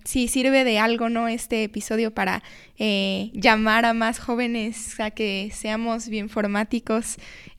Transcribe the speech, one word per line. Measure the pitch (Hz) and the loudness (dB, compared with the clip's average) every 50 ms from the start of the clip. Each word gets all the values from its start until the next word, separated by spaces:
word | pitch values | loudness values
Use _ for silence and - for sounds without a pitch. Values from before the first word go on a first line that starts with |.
| - | -12
sí | - - 262 247 233 | -2 0 2 2 2
sirve | - 269 247 269 269 269 262 | 2 2 4 6 6 6 4
de | 247 220 208 | 4 4 4
algo, | 214 226 233 226 233 226 | 4 2 2 0 0 0
¿no? | 233 226 233 233 | 0 0 -2 -2
Este | 226 240 - - 240 220 220 | -2 -4 -4 -4 -2 -2 -2
episodio | 208 - 214 - - 220 220 226 220 220 | -2 -4 -8 -6 -2 -2 0 0 -2 -2
para, | - 196 185 185 208 - - - - - - _ - | -2 -2 -2 -2 -4 -6 -12 -20 -20 -20 -20 _ -4
eh, | 214 214 202 196 196 190 190 190 196 220 - | -2 0 0 0 0 0 -2 -4 -4 -6 -8
llamar | 214 185 262 220 220 220 220 214 226 233 | 2 6 6 6 6 4 4 4 4 4
a | 233 226 | 4 2
más | 226 226 220 233 - | 2 0 -2 -2 -4
jóvenes | - - 240 233 247 233 233 233 214 220 226 - - - - - | -4 -2 -2 0 0 -2 -2 -2 -4 -4 -6 -8 -10 -12 -8 -6
a | 220 214 | -6 -6
que | 214 - 220 208 196 190 190 214 - | -4 -4 -4 -2 -2 -4 -4 -6 -10
seamos | - - 214 214 220 226 233 226 233 226 240 | -8 -6 -4 -2 -2 -2 -2 -2 -4 -4 -4
bioinformáticos. | 214 214 202 214 - 226 208 202 202 208 220 - - 233 - - 226 226 233 - - - - - - - - - - | -4 -4 -4 -4 -2 -2 0 0 0 0 0 0 -2 -4 0 0 0 0 0 -4 -10 -10 -12 -20 -20 -20 -20 -20 -14